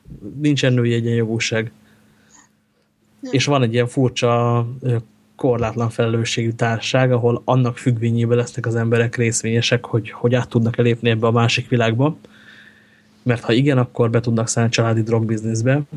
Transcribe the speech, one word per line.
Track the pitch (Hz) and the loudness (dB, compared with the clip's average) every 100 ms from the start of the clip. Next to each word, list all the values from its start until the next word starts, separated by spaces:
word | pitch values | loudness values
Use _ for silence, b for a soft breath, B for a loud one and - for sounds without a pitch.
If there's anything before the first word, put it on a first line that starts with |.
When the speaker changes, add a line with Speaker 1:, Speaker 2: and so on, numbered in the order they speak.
| - - 101 135 | -20 -18 -14 -4
Speaker 1:
nincsen | 151 139 135 | 0 2 2
női | 123 120 | 2 2
egyenjogúság. | 117 117 117 110 113 - 113 113 - b b b b b b b _ _ _ _ _ _ _ | 0 0 0 0 -2 -2 -4 -4 -10 b b b b b b b _ _ _ _ _ _ _
Speaker 2:
Hm. | 262 | -4
Speaker 1:
És | 135 | -2
van | 143 143 | 2 2
egy | 117 | 2
ilyen | 120 120 | 0 0
furcsa, | 139 123 - 120 120 120 120 117 131 | 0 0 0 0 2 2 0 -2 -4
ö, | 127 113 - _ _ - | -4 -4 -6 _ _ -4
korlátlan | 131 117 110 113 113 | 0 0 -2 -2 -2
felelősségű | 117 117 117 113 120 113 | -2 0 0 -2 -2 -4
társaság, | 113 117 113 - 131 131 | -2 -2 -2 -2 2 2
ahol | 120 120 120 | 2 2 0
annak | - 127 120 120 | 0 2 0 -2
függvényében | 135 113 117 117 117 120 | -2 0 0 0 2 0
lesznek | 117 - 117 | 0 -6 -4
az | |
emberek | 117 117 117 117 123 | -2 0 2 0 0
részvényesek, | 117 110 113 117 - 117 | -2 0 0 0 2 0
hogy, | - 117 - | 0 -4 -4
hogy | - 120 | -4 0
át | 123 - | 0 0
tudnak-e | 120 113 123 | 0 2 2
lépni | 120 113 120 | 0 2 0
ebbe | 110 117 | 2 2
a | |
másik | 117 117 127 123 | 4 2 0 0
világba. | 123 113 113 147 - B B B B B B B B B _ | 0 2 2 0 -2 B B B B B B B B B _
Mert | 127 113 | -4 -2
ha | - | 0
igen, | 117 143 131 | 2 2 2
akkor | 120 - 113 | 0 0 0
be | 117 | 0
tudnak | 117 113 113 | 0 -2 0
szállni | 120 117 | 0 0
a | |
családi | - 113 113 | 2 2 0
drogbizniszbe, | 110 113 113 110 110 110 123 143 147 | 0 0 0 -2 -2 -2 0 0 -2